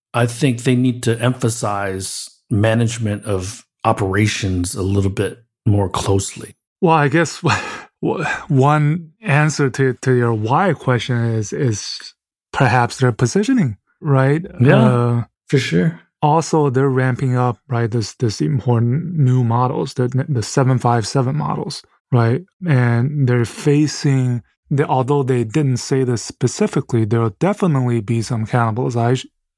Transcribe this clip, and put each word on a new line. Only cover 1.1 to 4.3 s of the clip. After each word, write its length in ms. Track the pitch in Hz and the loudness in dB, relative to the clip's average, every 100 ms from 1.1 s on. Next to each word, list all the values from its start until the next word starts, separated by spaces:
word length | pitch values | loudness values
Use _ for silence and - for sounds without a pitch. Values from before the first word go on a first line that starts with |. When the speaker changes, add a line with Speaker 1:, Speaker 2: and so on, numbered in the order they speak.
| 113 | 0
Speaker 1:
emphasize 1080 | 208 240 117 117 110 101 101 95 95 - - _ - | 0 0 -2 -2 -4 -4 -4 -6 -8 -10 -14 _ -4
management 760 | 104 110 113 117 117 110 101 110 | 0 2 2 0 -2 -4 -4 -4
of 400 | 95 92 - - _ | -4 -4 -12 -20 _
operations 920 | 113 110 98 98 107 | -2 0 0 2 0